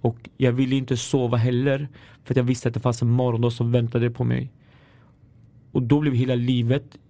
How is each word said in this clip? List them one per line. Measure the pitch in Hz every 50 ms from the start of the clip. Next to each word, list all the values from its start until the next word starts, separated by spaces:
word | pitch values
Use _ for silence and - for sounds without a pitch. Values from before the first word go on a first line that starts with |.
Och | - 123 113 - - - _
jag | _ 131 127
ville | 120 127 135 127 135
inte | 139 131 117 135
sova | 117 - - - 135 123 117 120
heller, | 117 113 127 123 120 131 143 135 135 143 135 - - - - - - _
för | -
att | 123
jag | 131 123
visste | 120 127 110 - 120
att | 113
det | 110
fanns | - 123 120 -
en | 123 117
morgondag | 120 127 127 123 117 113 120 120
som | 117 - 120 120
väntade | 120 123 117 117 123 123 117 120
på | 120 - 123
mig. | 120 120 127 127 127 _ _ _ _ - - - _ _ - - _ _ _ - _ _ - - - _ - _ -
Och | - -
då | 127 117 139 147
blev | 151 147 127
hela | 117 127 127 127
livet | 120 120 123 131 123 117 117 127 147 - - - - _